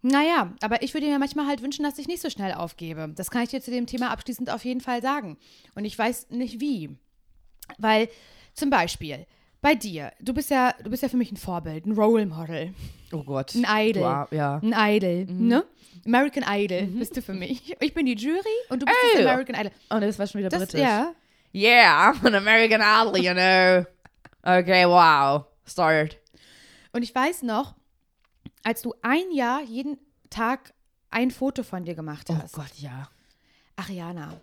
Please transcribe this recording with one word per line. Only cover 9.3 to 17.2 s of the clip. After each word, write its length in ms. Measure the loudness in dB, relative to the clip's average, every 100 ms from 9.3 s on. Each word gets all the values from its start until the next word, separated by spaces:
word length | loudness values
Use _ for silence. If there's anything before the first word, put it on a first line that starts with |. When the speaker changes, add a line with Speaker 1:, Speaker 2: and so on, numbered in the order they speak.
| _ _ _
Speaker 1:
bei 140 | 2 2
dir, 360 | 0 -10 -12 _
du 140 | -6
bist 160 | -4 0
ja, 240 | 2 2 0
du 60 | -8
bist 140 | -4
ja 60 | -2
für 60 | -2
mich 160 | -2
ein 60 | -6
Vorbild, 480 | -8 -6 -8 -8 -4
ein 80 |
Role 320 | 2 4 4 2
Model. 480 | -6 -10 -8 -10 -12 -16 -16 -12
Speaker 2:
Oh 100 | -10
Gott. 320 | -6 -6 -4 -2
Speaker 1:
Ein 100 | 0 2 2
Idol. 160 | 2
Speaker 2:
Wow, 280 | 0 -2 -4
ja. 280 | -2 -2 -2
Speaker 1:
Ein 120 | -2 2
Idol, 500 | 2 2 2 -2 -4
Speaker 2:
Mhm. 140 | 0 2
Speaker 1:
ne? 160 | 2 0 _ _ -12 0
American 380 | 2 2 -2 -2
Idol 320 | -2 -2 -2
Speaker 2:
Mhm. 180 | -4 -4
Speaker 1:
bist 160 | -6
du 60 | -8